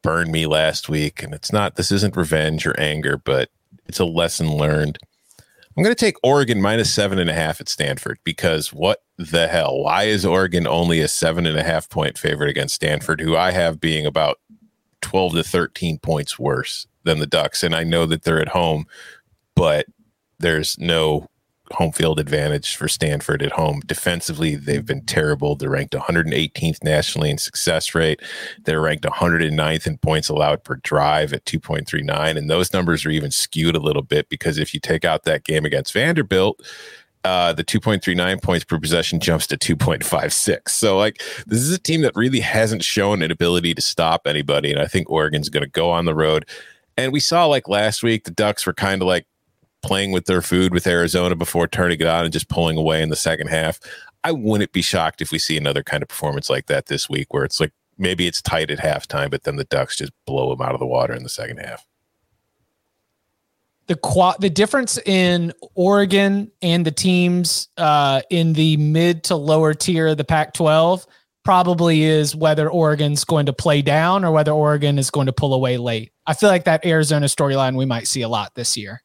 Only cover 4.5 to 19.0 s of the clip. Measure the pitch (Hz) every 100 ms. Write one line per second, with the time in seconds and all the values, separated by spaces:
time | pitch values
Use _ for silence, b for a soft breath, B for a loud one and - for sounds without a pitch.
4.5 | 76 76 76 76 76 - b b b b
5.5 | b b - 196 233 220 - 127 143 123
6.5 | 110 98 113 107 - 101 95 85 78 80
7.5 | 76 - - 71 67 - - - 78 90
8.5 | 80 76 71 87 107 _ - 80 82 82
9.5 | 85 73 67 69 85 107 107 90 90 95
10.5 | 87 78 80 85 82 78 - 82 82 85
11.5 | 78 76 80 - 82 73 - 78 73 73
12.5 | 71 71 - 78 76 - 82 80 80 90
13.5 | 90 85 78 82 78 76 71 73 - _
14.5 | - _ _ _ _ - 95 90 82 80
15.5 | 90 82 - 87 78 - 78 71 - 65
16.5 | 65 - - - _ 82 78 73 80 73
17.5 | - 90 82 82 82 82 80 - 80 80
18.5 | 90 85 78 76 B